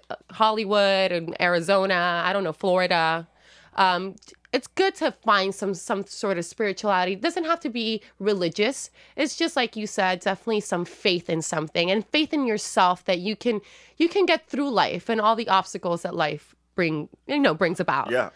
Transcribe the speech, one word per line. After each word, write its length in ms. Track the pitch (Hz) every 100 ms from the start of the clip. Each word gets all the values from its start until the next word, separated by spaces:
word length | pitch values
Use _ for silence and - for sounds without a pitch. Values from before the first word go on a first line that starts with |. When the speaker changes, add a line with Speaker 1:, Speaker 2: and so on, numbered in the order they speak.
| -
Speaker 1:
uh, 60 | - -
Hollywood 800 | - 220 220 196 208 196 190 190
and 280 | 175 165 -
Arizona, 800 | 175 175 170 196 190 180 175 170
I 80 | 175
don't 120 | 196
know, 80 | 180
Florida, 720 | 156 190 180 180 175 160 165 170 _ _ - -
um, 400 | - 190 175 190 - - - _
it's 160 | 370 -
good 280 | - 381
to 180 | 381 302
find 420 | - 226 202 190
some, 200 | 196 202
some 320 | 175 - 202 190
sort 320 | - 208 180
of 60 |
spirituality. 680 | 170 - 214 190 208 185 180
It 80 | 190
doesn't 240 | 339 370
have 160 | 320 330
to 80 | 302
be 320 | 233 220 214 - -
religious. 720 | 196 208 170 160 214 277 - _ -
It's 220 | - 294 -
just, 200 | 330 285
like 200 | 240 220
you 100 | 208
said, 340 | - 185 185
definitely 400 | 202 196 - 214
some 260 | 208 175 175
faith 420 | - 208 175 -
in 140 | 165
something 480 | 160 160 156 175 175
and 140 | 202 196
faith 260 | 302 302
in 140 | 302 254
yourself 580 | 214 - - 180 180
that 140 | - 180
you 180 | 190 214
can, 240 | 240 208 - - - -
you 100 | 330
can 160 | 403
get 220 | 370 330 -
through 220 | 240 285
life 400 | 214 - 175 -
and 100 | 226
all 160 | 214 226
the 140 | 226
obstacles 500 | 190 175 196 180 170
that 140 | 180
life 400 | 170 151 151 - _ _
bring, 360 | - 170 156 - - -
you 120 | 285
know, 140 | 269
brings 260 | 160 180 180
about. 320 | 170 139 -
Speaker 2:
Yeah, 200 | 123 104